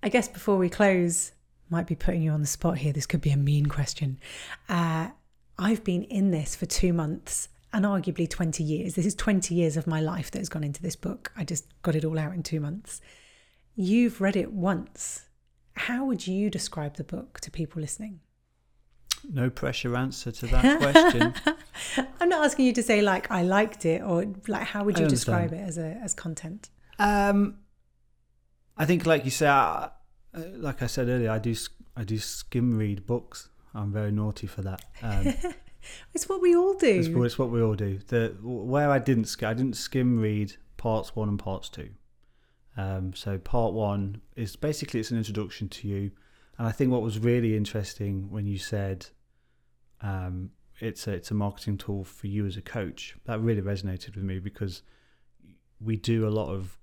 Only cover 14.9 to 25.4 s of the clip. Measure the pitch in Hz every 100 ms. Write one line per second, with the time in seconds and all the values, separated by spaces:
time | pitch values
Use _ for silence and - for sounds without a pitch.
14.9 | - - - - _ _ _ _ - -
15.9 | 247 269 226 185 190 208 185 - - 147
16.9 | - 147 175 - - - - 156 170 151
17.9 | - 214 180 _ _ _ _ _ _ _
18.9 | _ - - 285 147 127 123 135 123 127
19.9 | 120 131 - - 113 120 - 254 302 -
20.9 | 214 339 - 320 - - 320 - - -
21.9 | - 262 - 349 349 302 294 262 247 226
22.9 | 214 208 190 - 196 175 190 214 - 170
23.9 | 165 196 170 202 190 - 214 - 208 202
24.9 | 180 156 127 113 107